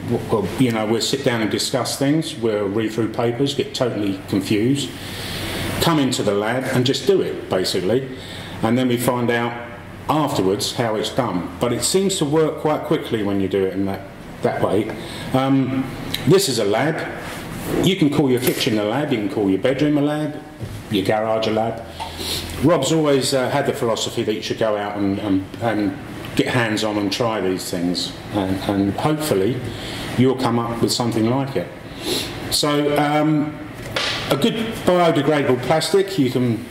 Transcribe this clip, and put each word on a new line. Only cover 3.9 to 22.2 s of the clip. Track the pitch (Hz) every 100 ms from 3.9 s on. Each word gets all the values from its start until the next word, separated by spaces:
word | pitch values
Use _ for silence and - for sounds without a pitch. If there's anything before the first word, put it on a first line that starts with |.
| 104 104 95 -
confused, | 101 92 104 117 139 - - - - - - - - - -
come | 170 156
into | 131 123
the | 101
lab | 101 107 127 127
and | 123
just | 123 135 -
do | 190
it, | - - -
basically. | 95 92 98 90 123 135 - - - - -
And | 113 120
then | 127
we | 120
find | 135 123 120
out | 120 120 - - - - - -
afterwards | 147 143 - 92 107 -
how | - 117 107
it's | 107
done. | - 117 90 87 -
But | 120
it | 120
seems | - 190 196 -
to |
work | 147 156 156 -
quite | 156 147
quickly | - 156 - 117
when | 101 98
you | 95
do | 98
it | 95
in | 92 98
that, | 76 - - - -
that | 117 -
way. | 98 95 104 - - - -
Um, | 131 135 135 127 131 135 - - - -
this | 190 -
is | 113
a |
lab. | 101 110 143 160 - - - - - - - 151
You | 165 190
can | 151
call | 143 139
your | 120
kitchen | 127 151 135 107
a |
lab, | 104 123 147
you | 120
can | 101
call | - 98
your | 95
bedroom | 127 139 151 147
a |
lab, | 147 151 151 - - - - - -
your | 101
garage | 95 107 113 110 110
a |
lab. | 110 113 - - - - -